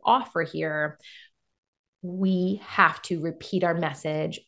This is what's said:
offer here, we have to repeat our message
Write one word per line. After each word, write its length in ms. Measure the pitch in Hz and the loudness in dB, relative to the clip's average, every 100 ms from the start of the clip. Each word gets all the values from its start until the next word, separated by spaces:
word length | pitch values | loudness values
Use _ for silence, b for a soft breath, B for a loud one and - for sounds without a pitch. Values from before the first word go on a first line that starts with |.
offer 380 | - 247 - - | 2 2 2 -4
here, 560 | 165 160 160 151 151 - B B B _ _ _ _ _ _ _ | -4 -2 -2 -2 -4 -6 B B B _ _ _ _ _ _ _
we 580 | 180 185 190 180 180 202 - | -8 0 2 2 0 -2 -2
have 340 | - 170 - | 4 4 2
to 180 | - 170 | -4 -4
repeat 420 | 165 165 - 185 | -4 -6 -4 0
our 80 | 180 | 2
message 680 | 170 160 139 156 156 160 - | 2 0 -2 -2 -2 -2 -6